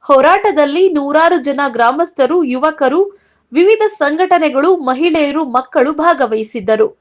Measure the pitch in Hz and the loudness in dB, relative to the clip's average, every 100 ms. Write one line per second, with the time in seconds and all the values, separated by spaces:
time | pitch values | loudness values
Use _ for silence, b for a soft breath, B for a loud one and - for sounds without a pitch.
0 | - 277 277 392 415 339 294 302 381 302 | 2 2 4 2 0 0 0 2 0 0
1 | 277 302 330 349 269 269 285 233 233 277 | 0 2 2 0 -2 -4 -4 0 0 0
2 | 349 - 254 359 285 254 311 311 269 302 | -4 -2 0 0 -2 -2 -2 0 -2 0
3 | 403 B B B B 254 370 440 427 427 | -2 B B B B 0 2 2 0 0
4 | 285 311 370 359 302 262 311 359 254 254 | -4 0 0 2 2 0 0 0 -2 -2
5 | 349 320 294 285 302 240 254 214 262 302 | -2 0 -2 -2 -2 -4 -2 -2 0 0
6 | 330 294 254 220 214 240 196 220 220 - | 0 0 -2 -2 -6 -8 -2 0 0 -2